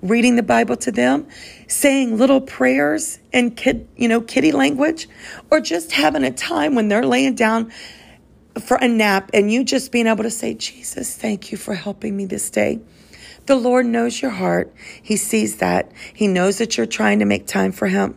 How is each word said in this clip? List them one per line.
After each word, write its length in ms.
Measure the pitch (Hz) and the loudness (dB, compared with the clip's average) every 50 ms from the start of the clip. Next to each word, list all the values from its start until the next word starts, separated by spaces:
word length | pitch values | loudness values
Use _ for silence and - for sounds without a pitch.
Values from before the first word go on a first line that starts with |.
reading 340 | - 180 220 233 233 254 240 | 0 2 2 4 4 4 4
the 60 | 233 | 4
Bible 340 | 226 180 247 233 233 - 240 226 | 2 4 4 2 4 2 -2 -4
to 140 | - - | -4 -4
them, 360 | 208 226 247 - 269 294 302 - - - - - - - - - | -2 0 2 2 2 0 -2 -8 -18 -20 -20 -20 -20 -20 -10 -8
saying 500 | - - - 285 269 269 269 240 220 214 | -6 0 2 2 4 4 0 0 2 2
little 240 | 247 262 277 269 | 4 4 4 2
prayers 760 | 262 269 - - 254 254 262 269 285 294 311 311 - - - - _ _ | 2 -2 -4 0 0 2 2 2 2 0 0 -2 -4 -6 -10 -14 _ _
in 200 | - 254 247 240 | 0 0 0 0
kid, 360 | 233 - - 254 - 233 - - _ | -2 0 0 0 0 0 -6 -14 _
you 120 | - 247 233 | -2 0 2
know, 120 | 226 233 | 2 0
kiddie 320 | 226 - - 262 254 320 | 0 0 -2 2 2 4
language, 560 | 285 285 269 277 294 254 277 311 330 320 - - - - - - - - - _ | 4 4 2 2 2 2 0 0 0 -4 -8 -16 -18 -20 -20 -18 -18 -18 -2 _
or 80 | - 311 | 2 2
just 320 | 311 - 330 349 330 - | 2 0 -4 -4 -4 -4
having 320 | - - 285 311 285 311 269 | -2 0 0 2 2 2 -2
a 80 | 254 | -2
time 420 | 254 - - - 339 320 294 311 285 | -2 -4 -6 -4 -2 -2 0 2 2
when 140 | 240 214 214 | 2 2 2
they're 180 | 202 214 254 | 2 2 2
laying 300 | 269 247 247 269 269 247 | 2 2 2 2 0 0
down 360 | - 233 220 220 226 226 226 - - - - - - - - - _ _ _ - _ _ _ _ 233 - - | 0 0 2 2 0 -2 -4 -10 -20 -20 -20 -20 -20 -20 -20 -20 _ _ _ -20 _ _ _ _ -12 -2 0
for 100 | 247 247 | 0 2
a 100 | 254 247 | 2 2
nap 440 | 233 220 214 208 196 196 196 - - | 2 2 2 2 2 0 0 0 2
and 180 | 220 202 208 | 2 2 4
you 120 | 220 247 269 | 2 0 0
just 280 | - - 262 262 - | 0 0 -2 -2 -2
being 140 | - 240 233 | -2 0 2
able 160 | 226 220 196 | 2 2 0
to 80 | 214 226 | -2 -4
say, 240 | 220 - - 233 233 | -4 -6 -6 -8 -8
"Jesus, 600 | 220 - - - - - - - - 247 - - | -8 -10 -12 -12 -12 -14 -12 -10 -10 -10 -10 -10
thank 360 | - - 220 208 196 - - | -8 -6 -6 -6 -6 -8 -12
you 60 | - 196 | -12 -12
for 160 | - - 208 | -8 -8 -8
helping 420 | 180 - 208 196 - - 220 202 | -8 -8 -10 -10 -8 -8 -6 -6
me 100 | 196 196 | -6 -6
this 260 | 190 185 - - - | -6 -6 -8 -8 -4
day." 280 | - 214 - - 226 226 - - _ _ - - - - - - - - - - | -2 0 0 0 -2 -6 -8 -18 _ _ -20 -20 -20 -20 -20 -20 -20 -20 0 0
The 80 | 277 | 0
Lord 320 | 262 233 247 247 254 254 240 | 2 2 2 2 2 2 2
knows 340 | 226 233 233 240 233 - | 0 0 0 -2 -2 -4
your 80 | - 269 | -6 -6
heart. 420 | 214 185 185 180 170 175 - - - _ - - - - | -4 -2 -2 0 0 0 -2 -4 -10 _ -20 -20 -20 -20
He 160 | _ - 214 202 | _ -4 -4 -2
sees 380 | - - - 220 214 214 208 | -2 0 0 0 0 0 -2
that. 360 | - 185 180 180 - - - - - - - - | -2 -2 0 2 0 -2 -4 -10 -20 -20 -20 -6
He 140 | - 214 202 | -2 0 2
knows 320 | 185 180 180 190 202 - | 2 2 2 0 0 0
that 180 | 233 226 - - | -2 -4 -2 -2
you're 80 | 233 | -2
trying 320 | - - - 214 214 202 208 | -4 -2 -2 0 2 2 2
to 80 | 208 | 2
make 220 | - 202 202 - - | 2 0 -2 -2 -4
time 240 | - 196 190 190 | -2 0 0 0
for 160 | 185 - 208 196 | 0 -2 -2 0
him. 280 | 185 196 196 - - | 0 0 0 -2 -4